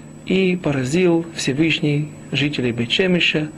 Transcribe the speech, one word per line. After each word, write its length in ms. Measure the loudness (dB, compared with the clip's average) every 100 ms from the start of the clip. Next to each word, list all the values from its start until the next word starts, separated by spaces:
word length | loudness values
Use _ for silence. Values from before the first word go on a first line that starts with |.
| -14 -10 -2
и 300 | 2 2 0
поразил 680 | 0 -2 0 2 4 2 0
Всевышний 760 | -6 -2 2 2 2 0 0 -2 -8 -6
жителей 400 | -2 0 0 -2
Бейт-Шемеша, 760 | 0 0 2 2 2 2 0 -2